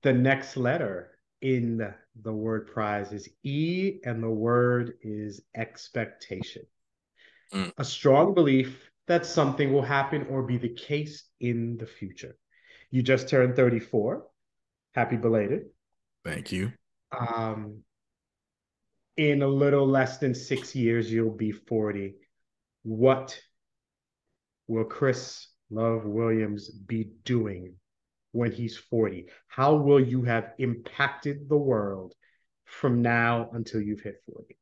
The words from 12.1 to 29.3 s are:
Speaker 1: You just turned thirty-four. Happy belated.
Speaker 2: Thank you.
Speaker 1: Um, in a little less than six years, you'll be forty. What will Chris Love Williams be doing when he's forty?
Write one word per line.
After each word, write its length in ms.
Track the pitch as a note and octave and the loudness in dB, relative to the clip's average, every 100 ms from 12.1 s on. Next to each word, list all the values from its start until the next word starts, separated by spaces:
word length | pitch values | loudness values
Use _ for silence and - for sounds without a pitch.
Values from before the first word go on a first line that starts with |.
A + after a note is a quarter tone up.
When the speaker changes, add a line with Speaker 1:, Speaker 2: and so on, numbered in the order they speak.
| - - - _ _ _ - _ | -14 -18 -20 _ _ _ -20 _
Speaker 1:
You 100 | B2+ | 0
just 280 | B2+ B2+ - | 4 2 4
turned 260 | C#3 B2 B2 | 4 4 6
thirty-four. 680 | B2+ A#2 - A#2 G#2+ A3 - _ _ _ _ _ _ | 4 4 -2 -2 -2 -4 -10 _ _ _ _ _ _
Happy 240 | - A#2 A#2 | -2 0 0
belated. 460 | A#2 A2+ G2+ D#3+ - _ _ _ _ _ | 2 2 2 -2 -6 _ _ _ _ _
Speaker 2:
Thank 280 | F2+ E2+ - | -8 -8 -6
you. 220 | F#2 G2+ - _ _ _ - | -4 -4 -6 _ _ _ -8
Speaker 1:
Um, 640 | A#2+ A#2 A2+ G#2+ G#2 G#2+ _ _ _ _ _ _ _ _ _ _ _ _ _ - | -4 -2 -4 -4 -10 -14 _ _ _ _ _ _ _ _ _ _ _ _ _ 0
in 240 | D3+ C#3+ | 2 4
a 60 | C#3 | 2
little 400 | C#3 C#3+ C#3 C3+ | 4 4 4 4
less 300 | C3+ B2+ - | 4 2 0
than 180 | C#3 A#2+ | -2 -2
six 400 | - C3 - C#3 | -4 -6 -4 0
years, 360 | A#2 A#2 G#2+ | 2 2 0
you'll 200 | A2+ A2+ | 0 0
be 200 | G#2+ A2 | -2 -6
forty. 640 | G#2 _ A2+ G#2+ G2+ G2 G2 _ _ _ _ _ _ | -6 _ -2 0 -2 -6 -10 _ _ _ _ _ _
What 560 | A2+ A2 B2+ C#3 - - _ _ _ _ _ _ _ _ _ _ _ _ - | -8 2 4 4 -2 -16 _ _ _ _ _ _ _ _ _ _ _ _ -4
will 180 | A2+ A2 | -2 -2
Chris 640 | - C#3 B2+ - - - _ _ | 0 0 0 -4 -16 -20 _ _
Love 360 | A2 A2+ A2+ G#2+ | -2 0 0 -2
Williams 640 | G#2 A#2 A2+ G#2+ G#2 - | 0 2 2 0 -4 -10
be 400 | - F#2+ A2+ A2 - | -20 -6 -4 -4 -8
doing 520 | - A#2+ G#2+ F#2 F2+ F2+ _ _ _ _ _ | -2 0 0 -6 -12 -18 _ _ _ _ _
when 180 | A#2 A#2 | -2 -2
he's 260 | - A2+ - | -2 -8 -8
forty? 500 | _ A#2 G#2+ F#2 E2 | _ 0 0 -2 -14